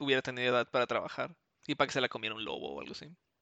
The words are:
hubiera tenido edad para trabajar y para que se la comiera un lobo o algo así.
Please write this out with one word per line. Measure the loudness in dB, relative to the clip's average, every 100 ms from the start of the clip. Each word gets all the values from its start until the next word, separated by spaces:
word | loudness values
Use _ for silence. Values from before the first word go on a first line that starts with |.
hubiera | 2 2
tenido | 2 0 4
edad | 4 4
para | 2 2
trabajar | 0 -2 -4 -6 -8 _ _ -4
y |
para | 0 2
que |
se | 2
la | 0
comiera | -2 -6
un | -6
lobo | -6 -4 -6
o | -6
algo | -8
así. | -10 -14 -18 _ _